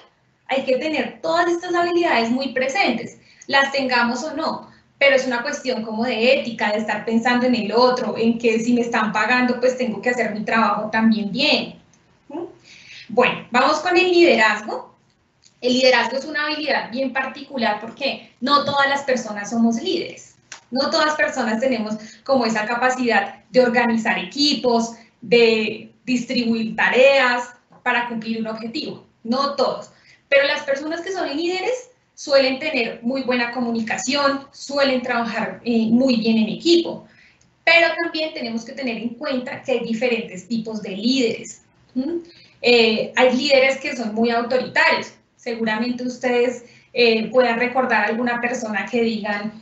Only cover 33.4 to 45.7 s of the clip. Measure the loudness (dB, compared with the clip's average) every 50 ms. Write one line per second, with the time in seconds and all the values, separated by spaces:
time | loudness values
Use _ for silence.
33.4 | -2 -2 -4 -4 -4 -4 -2 -4 -4 -4 -4 -4 -4 -2 0 0 0 0 0 -2
34.4 | -6 -12 -18 -18 -12 -6 -2 0 2 2 0 0 -2 -2 -2 -2 -2 -4 -4 -6
35.4 | -6 -6 -8 -8 -4 -2 0 0 2 4 4 4 4 4 2 2 2 2 2 2
36.4 | 2 0 -2 -2 2 4 4 4 4 0 -6 -10 -14 -18 _ -20 -20 _ _ _
37.4 | _ _ _ _ _ 4 6 6 4 4 2 -2 -4 -4 -4 -4 -6 -6 -6 -6
38.4 | -8 -6 -6 -8 -8 -10 -10 -8 -6 -6 -6 -6 -8 -10 -10 -8 -6 -4 -4 -4
39.4 | -6 -8 -10 -8 -4 -2 -2 -2 -2 -4 -2 -2 0 0 0 -2 -4 -8 -12 -16
40.4 | -8 -6 -6 -6 -4 -6 -8 -8 -8 -10 -8 -4 -2 0 0 2 0 0 -2 -4
41.4 | -10 -14 -18 -20 _ _ _ _ _ _ -6 -6 -4 -4 -6 -6 -8 -12 -18 -20
42.4 | -20 _ _ _ 2 4 6 6 6 4 2 0 -2 -2 2 4 4 4 4 2
43.4 | 2 4 4 4 6 4 2 -2 -6 -8 -8 -6 -6 -6 -2 0 0 0 0 0
44.4 | 0 0 0 -2 -2 0 0 2 2 2 2 0 -4 -8 -16 _ _ _ _ _
45.4 | -10 -8 -6 -4 -2 -2